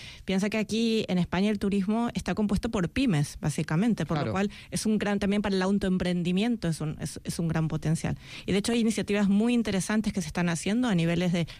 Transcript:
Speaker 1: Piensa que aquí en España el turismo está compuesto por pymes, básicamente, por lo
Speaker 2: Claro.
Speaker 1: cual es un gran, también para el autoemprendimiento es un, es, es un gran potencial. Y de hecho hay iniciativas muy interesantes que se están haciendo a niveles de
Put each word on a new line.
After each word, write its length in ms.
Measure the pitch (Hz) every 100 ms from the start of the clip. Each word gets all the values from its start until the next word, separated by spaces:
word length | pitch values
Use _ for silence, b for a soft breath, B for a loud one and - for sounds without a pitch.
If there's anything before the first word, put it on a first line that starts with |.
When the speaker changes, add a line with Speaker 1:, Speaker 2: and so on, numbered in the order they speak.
| B B
Speaker 1:
Piensa 240 | - 190 208
que 80 | 220
aquí 480 | 208 214 226 220 -
en 100 | 180
España 320 | 170 175 208
el 80 | 208
turismo 500 | 202 202 190 220 240
está 180 | 190 -
compuesto 380 | 180 208 202 233
por 180 | 220 165
pymes, 480 | - 269 151 147 -
básicamente, 680 | 151 156 156 156 240 196 156
por 100 | 156
lo 60 |
Speaker 2:
Claro. 80 | -
Speaker 1:
cual 200 | 185 202 B B
es 160 | 180 214
un 100 | 214
gran, 220 | 208 202
también 240 | 196 208
para 100 | 208
el 60 | 190
autoemprendimiento 1040 | 190 202 190 185 180 180 175 185 233 233 170
es 140 | 156
un, 160 | 156 -
es, 200 | 156 -
es 140 | - -
un 100 | 165
gran 200 | 160 160
potencial. 500 | 156 156 160 156 143 B B -
Y 40 |
de 60 | 190
hecho 140 | 208
hay 80 | 240
iniciativas 500 | 226 208 190 202 196
muy 240 | 202 233
interesantes 580 | 240 220 190 - 214 214
que 120 | 196
se 40 | 156
están 220 | 175 175
haciendo 380 | 165 185 226 247
a 80 |
niveles 360 | 175 165 170 180
de 140 | 175 160